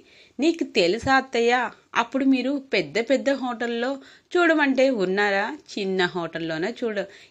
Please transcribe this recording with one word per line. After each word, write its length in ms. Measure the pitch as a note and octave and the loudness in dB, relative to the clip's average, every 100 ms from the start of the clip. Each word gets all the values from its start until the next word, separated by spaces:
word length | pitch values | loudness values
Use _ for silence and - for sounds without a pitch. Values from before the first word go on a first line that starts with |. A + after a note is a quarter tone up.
| - _ _ - | -10 _ _ -2
"నీకు 260 | D4 E4 | 0 0
తెలుసా 500 | C4+ A#3 E3+ G#3+ C4+ | -2 2 2 2 2
అత్తయ్య, 400 | C4 C4 A#3 A#3 B3 A3+ - _ | 2 2 0 2 2 -2 -8 _
అప్పుడు 300 | - A#3 C4+ | -4 -2 0
మీరు 280 | C4+ C4 B3 C#4+ C4+ | 2 2 0 -4 -2
పెద్ద 260 | G#3 D3+ E3+ | -2 0 -2
పెద్ద 300 | A#3 C4 A3 | 0 0 0
హోటల్లో 640 | C4+ B3+ A3+ A#3+ A#3 B3 C#4 - - _ | -2 -4 -6 -4 -4 -4 -6 -12 -20 _
చూడమంటే 600 | F4+ E4+ D#4 C#4+ B3+ C4 B3 | 2 4 4 4 4 2 2
ఉన్నారా? 480 | F#3 G3 G#3 G3 G#3+ D4 - | 0 0 0 0 -2 -8 -12
చిన్న 320 | - G3 F#3+ | -6 -2 0
హోటల్లోనే 680 | F3+ F3+ E3 E3 E3 D#3+ F#3 | 0 -2 -6 -6 -6 -4 -4
చూడ. 260 | A#3+ A#3+ G#3 F#3+ - - | -4 -6 -4 -8 -12 -8